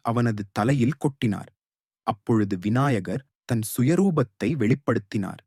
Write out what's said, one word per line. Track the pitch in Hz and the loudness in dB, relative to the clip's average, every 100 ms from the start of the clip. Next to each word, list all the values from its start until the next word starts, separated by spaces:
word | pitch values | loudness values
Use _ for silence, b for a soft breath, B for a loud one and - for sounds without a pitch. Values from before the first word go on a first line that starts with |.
அவனது | - 117 120 107 107 | -2 0 2 0 -4
தலையில் | - 110 143 120 156 | 0 2 2 2 0
கொட்டினார். | 147 - 120 92 - _ _ _ _ _ - | -4 -2 -2 -2 -8 _ _ _ _ _ -8
அப்பொழுது | 107 - 110 101 95 | -6 0 0 2 -2
விநாயகர் | 101 120 143 113 90 113 - _ - | 0 2 2 0 -4 -8 -10 _ -4
தன் | 117 | -4
சுயரூபத்தை | 107 - 127 175 196 151 - - 107 151 | -2 0 2 4 2 2 -2 -2 -2 0
வெளிப்படுத்தினார். | 107 139 - 113 - 110 92 - | 0 0 0 -4 -2 -4 -4 -8